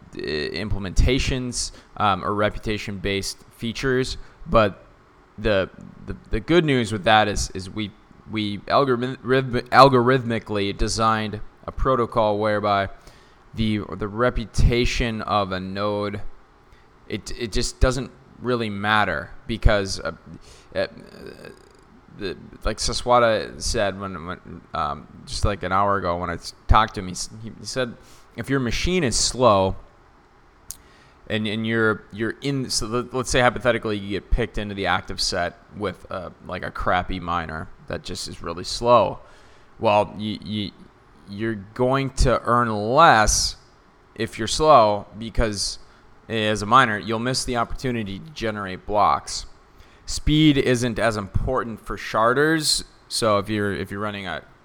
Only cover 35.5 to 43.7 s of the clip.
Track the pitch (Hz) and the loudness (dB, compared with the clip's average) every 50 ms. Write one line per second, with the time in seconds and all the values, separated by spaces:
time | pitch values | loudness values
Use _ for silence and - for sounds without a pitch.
35.5 | - - - - - 98 104 92 90 - - - 90 92 85 82 85 - - - | -6 -8 -20 -18 -10 -6 -6 -6 -6 -8 -12 -12 -10 -10 -10 -12 -14 -16 -14 -12
36.5 | 107 104 - - - - - 110 95 90 90 - 92 90 85 85 85 87 82 80 | -10 -8 -8 -8 -6 -4 -2 0 0 0 0 -2 -6 -6 -4 -4 -4 -4 -4 -6
37.5 | 80 80 90 - - - - - - 85 - - - - - - 87 - - 82 | -8 -10 -12 -12 -16 -18 -12 -10 -10 -10 -10 -10 -10 -10 -10 -12 -12 -10 -8 -8
38.5 | 85 87 92 - - - 117 120 123 113 98 92 - - - - - - - - | -8 -8 -8 -8 -6 -2 4 6 6 6 6 4 0 -8 -14 -20 -20 -20 -20 -20
39.5 | - - - - - - 107 110 104 104 101 - - - 107 107 104 - - 92 | -20 -20 -20 -20 -8 -2 2 4 4 4 4 2 -2 -8 -6 -6 -6 -6 -8 -6
40.5 | 107 107 101 - - - - - _ _ _ _ - - - - 101 98 110 117 | -6 -4 -4 -6 -8 -14 -20 -20 _ _ _ _ -20 -20 -18 -14 -10 -6 -4 -4
41.5 | 113 101 98 104 - - 123 127 135 135 135 131 - - - 131 113 - - - | -4 -6 -8 -10 -4 0 0 2 2 2 0 -2 0 2 4 4 4 2 2 2
42.5 | 117 120 120 117 110 104 104 110 127 147 170 160 127 110 107 101 - - - - | 2 4 4 2 0 -2 -2 2 4 6 8 8 8 8 6 4 2 0 0 -2
43.5 | - - - _ | -4 -8 -16 _